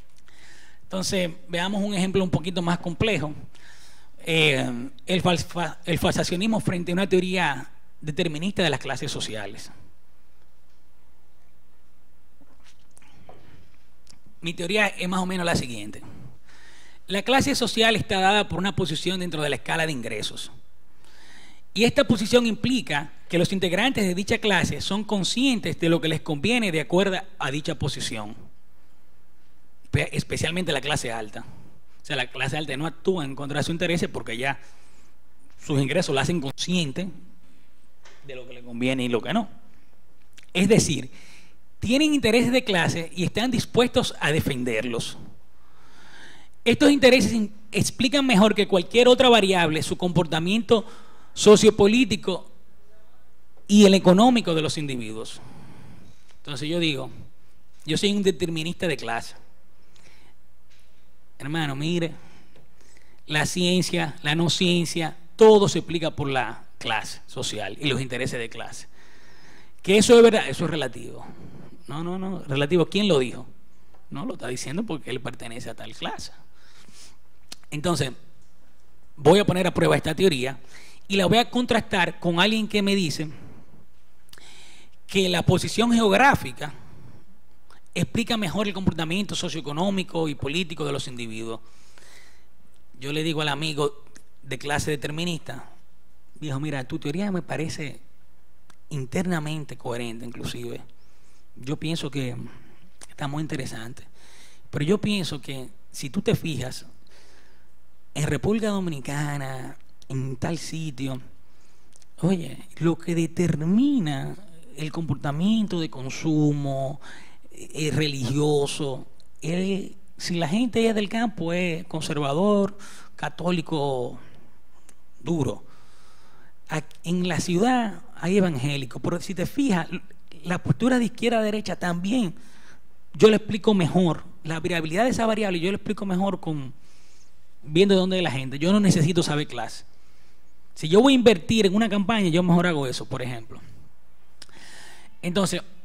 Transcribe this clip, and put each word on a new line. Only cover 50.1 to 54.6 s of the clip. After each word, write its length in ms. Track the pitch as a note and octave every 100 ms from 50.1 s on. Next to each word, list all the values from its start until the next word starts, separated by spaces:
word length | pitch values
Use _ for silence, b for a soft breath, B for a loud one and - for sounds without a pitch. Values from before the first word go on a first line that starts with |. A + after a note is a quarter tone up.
| E3+ E3 D#3+ E3+ A3 - A3+ B B B B B
sociopolítico 1160 | - G#3 G#3+ G#3+ G#3 G3+ A#3+ A3+ G3+ - F3 - - - - - - - - - - - - -
y 160 | G3+
el 100 | G3
económico 600 | F#3+ F3+ F#3 B3 A#3+ F3
de 80 | D#3+